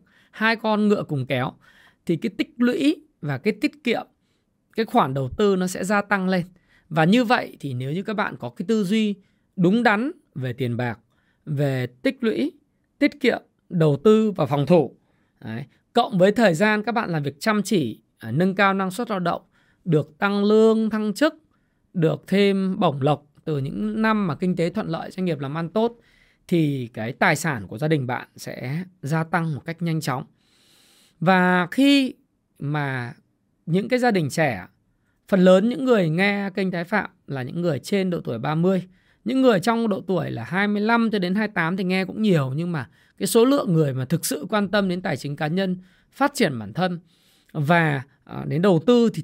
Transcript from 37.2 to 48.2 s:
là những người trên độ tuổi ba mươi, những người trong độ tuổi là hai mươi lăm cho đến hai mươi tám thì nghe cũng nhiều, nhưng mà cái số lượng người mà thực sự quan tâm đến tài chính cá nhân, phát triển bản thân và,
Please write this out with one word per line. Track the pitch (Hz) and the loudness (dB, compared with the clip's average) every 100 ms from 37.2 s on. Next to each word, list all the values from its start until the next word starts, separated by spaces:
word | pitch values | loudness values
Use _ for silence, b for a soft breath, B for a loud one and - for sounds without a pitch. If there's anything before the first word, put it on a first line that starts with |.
| - | -10
là | 139 | -8
những | 123 170 | -6 -4
người | 175 131 | -2 -2
trên | - 202 190 | -2 -2 0
độ | 165 | -2
tuổi | - 113 | -4 -4
ba | 147 160 | -2 2
mươi, | 180 190 185 b b b | 2 2 -2 b b b
những | 208 262 | -2 2
người | 262 190 | 4 4
trong | 233 233 226 | 2 0 0
độ | 202 | -2
tuổi | - 175 131 | -2 -2 -2
là | 123 | -6
hai | 113 185 208 | -6 -2 -2
mươi | 208 | 0
lăm | 214 233 226 | 0 2 2
cho | 214 | 0
đến | 180 196 | -2 -2
hai | 214 | -2
mươi | 180 | -2
tám | 165 190 | -2 -2
thì | |
nghe | 185 185 185 | -2 -2 -2
cũng | 208 | -2
nhiều, | 220 160 131 143 | 2 2 0 -4
nhưng | 175 | -4
mà | 160 113 b b b | -6 -8 b b b
cái | 196 | 0
số | 226 254 | 4 4
lượng | 285 208 | 4 2
người | 160 143 | 2 2
mà | 131 127 | -2 -2
thực | 165 - | -2 -2
sự | 269 190 | -6 -4
quan | 214 196 | -2 0
tâm | 208 196 | 0 0
đến | 180 | -2
tài | 190 135 | -4 -6
chính | 143 143 | -6 -6
cá | 151 | -2
nhân, | 180 196 185 B B B | -2 -2 -4 B B B
phát | - 269 | -2 -2
triển | - 180 120 | 0 0 -2
bản | 104 | -8
thân | 135 180 170 - b b b b | -4 -4 -4 -12 b b b b
và, | 160 143 170 160 139 - _ | -2 2 4 2 0 -6 _